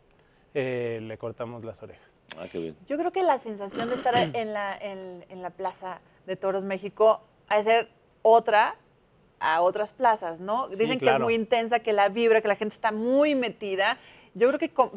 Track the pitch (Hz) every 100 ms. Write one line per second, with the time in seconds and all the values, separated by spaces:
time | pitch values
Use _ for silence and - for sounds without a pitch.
0 | _ _ _ _ _ 147 131 123 120 113
1 | 110 110 117 - 117 120 110 - 110 -
2 | _ _ - - 90 - 82 76 - 294
3 | 349 359 359 262 233 208 202 - 233 254
4 | 262 240 165 240 220 208 202 190 202 190
5 | 185 180 - 185 180 170 185 - 185 175
6 | - _ - 185 196 190 190 190 196 -
7 | 220 208 - _ - 208 208 226 220 _
8 | _ _ 220 226 226 208 254 - _ _
9 | _ _ _ _ 147 160 175 196 208 -
10 | 247 220 175 165 190 226 262 196 226 254
11 | 254 262 233 226 220 233 226 233 233 208
12 | 202 202 233 220 220 196 214 - 220 214
13 | 233 269 302 277 240 - 202 190 202 254
14 | - - _ 185 240 285 320 - 226